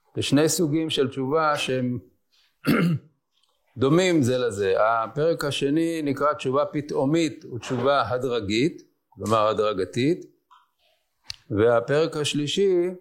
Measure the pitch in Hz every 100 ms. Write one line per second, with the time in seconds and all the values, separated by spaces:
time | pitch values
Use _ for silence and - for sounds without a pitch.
0 | _ - 101 139 156 165 156 160 160 151
1 | 131 139 131 156 156 143 - 127 123 123
2 | - _ _ _ _ _ - 220 175 147
3 | - _ _ _ _ _ _ 113 131 165
4 | 185 165 123 127 120 101 98 95 107 117
5 | 110 143 160 160 147 135 139 156 165 165
6 | 143 139 147 147 135 135 147 151 143 -
7 | 139 165 160 - - 123 - 127 131 139
8 | 120 123 131 120 101 110 156 - - _
9 | _ - 98 110 107 107 107 95 95 120
10 | 139 180 - _ _ - _ _ _ _
11 | _ _ - - - 101 113 117 120 143
12 | 165 151 143 147 143 185 196 180 175 185